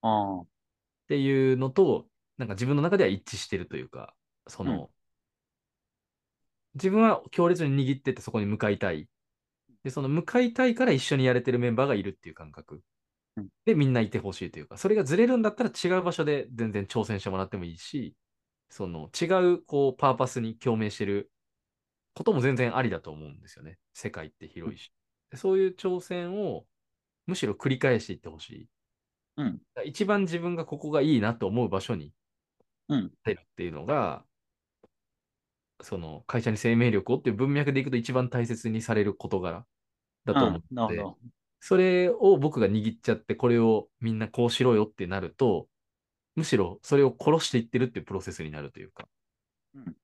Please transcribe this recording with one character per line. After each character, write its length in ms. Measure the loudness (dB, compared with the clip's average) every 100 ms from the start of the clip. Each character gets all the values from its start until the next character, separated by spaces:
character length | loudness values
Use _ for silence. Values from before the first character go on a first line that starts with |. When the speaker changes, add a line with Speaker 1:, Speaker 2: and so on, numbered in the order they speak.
Speaker 1:
あ 380 | 0 0 0 -6
ー。 20 |
Speaker 2:
っ 40 | -12 _ _ _ _ _ _
て 100 | 0
い 340 | 2 2 4
う 40 | 2
の 120 | 0
と、 380 | 4 4 4 -2 _ _ -12
な 80 | -8
ん 20 |
か 60 |
自 120 | -4 0
分 100 | 2
の 60 |
中 160 | 2 2
で 60 |
は 60 | 2
一 260 | 0 -6 -12
致 20 |
し 100 | -6
て 80 | -8
る 100 | -6
と 80 | -10
い 60 |
う 80 | -12
か、 260 | -16 -18 _ _ _ -20
そ 160 | -8
の、 100 | -6
Speaker 1:
う 20 | -6 -8
ん。 20 | _ _ _ _ _ _ _ _ _ _ _ _ _ _ _ _ _ _ -4
Speaker 2:
自 160 | 0
分 100 | 4
は 220 | 4 4 -2
強 180 | 0 2
烈 160 | 2 2
に 160 | 2
握 140 | 0 -2
っ 20 |
て 140 | -2
て 80 | -4
そ 100 | -4
こ 80 | -4
に 60 | -2
向 120 | 0
か 120 | 0
い 80 | 0
た 140 | -2
い。 160 | -4 -10 _ _ _ _ _ _ _
で、 60 | -10
そ 120 | -6
の 40 | -2
向 160 | -2
か 160 | 0 0
い 140 | 0
た 140 | 2 0
い 80 | 2
か 100 | 2
ら 60 |
一 100 | 2
緒 140 | 2 2
に 100 | 4
や 80 |
れ 80 | 2
て 100 | 2
る 60 | 0
メ 120 | 0
ン 60 | 0
バ 100 | 2
ー 20 |
が 80 | 0
い 80 |
る 80 | -2
っ 20 |
て 160 | -10 -18
い 40 |
う 20 | -20
感 160 | -20
覚。 300 | -20 -20 -20 _ _ _ _ _ -14
Speaker 1:
う 40 |
ん。 60 | -14 _ 0
Speaker 2:
で、 80 |
み 140 | 4 4
ん 60 |
な 80 | 2
い 100 | 0
て 80 | -2
ほ 120 | -6
し 120 | -8 -10
い 60 |
と 80 | -12
い 20 |
う 60 | -18
か、 100 | -4
そ 100 | 0
れ 80 | 2
が 80 |
ず 140 | 2 4
れ 80 | 4
る 120 | 4
ん 40 |
だ 80 | 0
っ 60 | 0
た 80 |
ら 80 | -4
違 160 | -2 0 2
う 40 |
場 80 | 0
所 120 | -2 0
で 220 | 0 -4
全 180 | -4 -4
然 140 | -2 -2
挑 200 | -2 -2
戦 140 | -2
し 40 |
て 80 | -4
も 60 | -4
ら 80 | -4
っ 40 |
て 80 | -6
も 80 | -10
い 80 |
い 40 | -12
し、 360 | -10 -10 -10 _ _ _ _ _ _
そ 180 | -10 -10
の 220 | -8 -12 -6
違 60 | 0 4 4 2
う 80 |
こ 320 | 0 0 2 4
う 20 |
パ 120 | 2
ー 40 | 2
パ 120 | 0
ス 140 | -2
に 160 | -6 -4
共 200 | -2 0
鳴 140 | -2
し 60 | -4
て 100 | -4
る 240 | -2 -6 _ _ _ _ _ _ _ _
こ 100 | -4
と 100 | 0
も 60 | 2
全 160 | 2 2
然 220 | 0 0
あ 40 |
り 100 | -2
だ 80 | -4
と 100 | -10
思 160 | -16 -16
う 40 |
ん 100 | -20
で 80 | -20
す 100 | -20
よ 60 |
ね。 160 | -20 -20 _ -14
世 160 | -12
界 160 | -12 -16
っ 20 |
て 180 | _ -20
広 280 | -14 -14 -14
い 20 |
し。 140 | -20 _ _ _ _
Speaker 1:
う 20 |
ん。 20 | -8
Speaker 2:
で、 20 |
そ 160 | 0
う 40 | 2
い 120 | 0
う 60 | -2
挑 240 | -4 -4
戦 380 | -6 -8 -8 -6
を 260 | -6 -6 _ _ _ _ _ _ -8
む 100 | -4
し 120 | -4
ろ 60 |
繰 160 | -4 -2
り 100 | 0
返 200 | 2 0
し 60 | -2
て 80 |
い 40 | -14
っ 20 |
て 100 | -14
ほ 80 | -18
し 100 | -20
い。 160 | -20 -20 _ _ _ _ _ _ -6
Speaker 1:
う 60 |
ん。 180 | -6 -6 _
Speaker 2:
だ-、 80 | -10
一 220 | -10 -4 0
番 160 | 2
自 160 | 0 -2
分 180 | -4 -6
が 100 | -6
こ 120 | -10
こ 140 | -2
が 100 | 2
い 160 | 4 4
い 20 |
な 140 | 4
と 140 | 0 -2
思 180 | 0 0
う 40 |
場 120 | -2
所 140 | -4 -8
に 180 | -8 _ _ _ _ _ _ _ _
Speaker 1:
う 60 | -4
ん。 160 | -4 _
Speaker 2:
出 100 | -6
る 80 | -6
っ 60 | _ -10
て 80 |
い 60 | -8
う 20 |
の 140 | -8 -4
が、 380 | -2 -2 -4 _ _ _ _ _ _ _ _ _ _ _ _ _ _ _ _
そ 160 | -12 -10
の 280 | -10 -14 -6
会 140 | -2
社 100 | -2
に 60 | 0
生 180 | 2 4
命 160 | 4
力 220 | 2 0
を 40 | -2
っ 40 |
て 80 | 0
い 40 |
う 40 | 0
文 160 | 0
脈 180 | 0 0
で 80 | 0
い 60 | 0
く 40 |
と 60 | -4
一 160 | -2
番 180 | -2 0
大 160 | -2 -2
切 220 | -4 -4
に 140 | -4
さ 140 | 0 0
れ 60 | 0
る 100 | -2
事 240 | -4 -4
柄 260 | -4 -8 -14 _ _ _ _ _ -2
だ 80 |
と 120 | 2 2
思 20 |
う 40 |
の 80 | 2
で、 60 | -6
Speaker 1:
う 20 |
ん、 20 | -4
な 120 | -2
る 140 | -2
ほ 60 | -6
ど。 60 | -10 -20 _ _ _
Speaker 2:
そ 160 | 2 4
れ 320 | 6 4 2
を 280 | 4 6 8
僕 220 | 6 2
が 80 | 2
握 260 | 2 -2
っ 60 | -4
ち 100 | -2
ゃ 20 |
っ 40 | -2
て、 160 | -2
こ 140 | 0 2
れ 120 | 4
を 280 | 6 4 0 _
み 100 | -6
ん 80 | -4
な 80 | -4
こ 200 | 0 0
う 40 |
し 100 | 4
ろ 140 | 4 4
よ 80 |
っ 80 | 2
て 160 | _ -6
な 100 | -6
る 120 | -8
と、 360 | 0 0 0 -4 _ _ _ _ _ _ -6
む 80 |
し 140 | 0 0
ろ 220 | 0 -4
そ 140 | 0 4
れ 60 |
を 120 | 4 2
殺 220 | 0 2 2
し 40 |
て 100 | -2
い 20 |
っ 80 | -2
て 100 | -2
る 60 | -2
っ 20 |
て 120 | -4
い 20 |
う 40 | -8
プ 80 |
ロ 60 | -10
セ 140 | -10
ス 100 | -12
に 80 | -12
な 100 | -10
る 120 | -14
と 80 | -16
い 20 |
う 80 | -20
か、 160 | -20 -20 _ _ _ _ _ _
Speaker 1:
う 60 | -18
ん。 160 | -16 -16